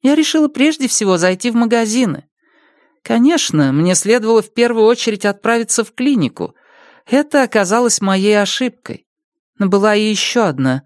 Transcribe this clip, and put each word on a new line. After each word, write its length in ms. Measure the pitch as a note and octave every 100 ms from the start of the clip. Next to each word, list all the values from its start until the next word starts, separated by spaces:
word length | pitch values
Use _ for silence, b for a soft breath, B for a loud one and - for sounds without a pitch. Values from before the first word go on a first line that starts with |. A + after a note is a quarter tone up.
Я 140 | C4 D4+
решила 340 | D4+ D#4 D4+
прежде 400 | D4+ D4 D#4 B3+
всего 280 | - G3+ F3+
зайти 320 | F3+ F#3 A#3+
в 60 | A#3
магазины. 720 | A#3 A#3 A3+ A#3 A#3 C3+ _ _ _ _ _ _ _ _
Конечно, 680 | - A#3 C4 E4+ - D3+ C#3
мне 240 | C#3 F3 F#3
следовало 460 | G3 A#3+ A3 A3+
в 120 | G#3+
первую 320 | - A#3+ A3+ A3
очередь 380 | A#3+ - G#3
отправиться 640 | G#3 G3+ - A#3 A3+ - G#3+
в 80 |
клинику. 640 | - C4 B3+ C3+ - - b b b b b -
Это 380 | C4 D4 C#4+
оказалось 580 | B3+ A3 F#3 A3+ A#3+ -
моей 360 | G3 F#3+ G3+ G#3
ошибкой. 680 | G3+ - C4 _ - - _ _ _ _ _ _
Но 80 | G3
была 280 | G3 G#3 G#3
и 140 | G#3+
ещё 360 | G#3 - B3 G3+
одна. 380 | C3 C3 C3